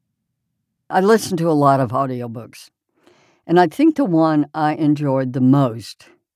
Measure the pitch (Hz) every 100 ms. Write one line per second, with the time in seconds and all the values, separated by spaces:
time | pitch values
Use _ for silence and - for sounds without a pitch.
0 | _ _ _ _ _ _ _ _ _ 185
1 | 190 220 - 180 165 151 143 135 127 127
2 | 139 123 120 120 110 - - _ _ _
3 | _ _ _ _ - 170 175 - 311 311
4 | 269 165 160 151 147 156 151 151 151 147
5 | 147 131 131 131 127 139 135 113 - -
6 | - _ _